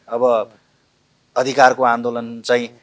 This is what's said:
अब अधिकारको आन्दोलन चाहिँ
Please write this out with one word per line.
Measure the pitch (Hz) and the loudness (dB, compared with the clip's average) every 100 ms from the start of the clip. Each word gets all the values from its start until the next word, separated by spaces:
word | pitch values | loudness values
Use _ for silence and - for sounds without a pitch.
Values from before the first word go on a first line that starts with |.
| - | -10
अब | 117 127 113 101 _ _ _ _ _ _ _ _ - | -2 0 0 -4 _ _ _ _ _ _ _ _ -4
अधिकारको | 131 127 127 127 | -2 4 4 4
आन्दोलन | 123 120 120 117 117 117 | 0 0 -4 -6 -10 -8
चाहिँ | 117 123 117 - | -2 -2 -2 -14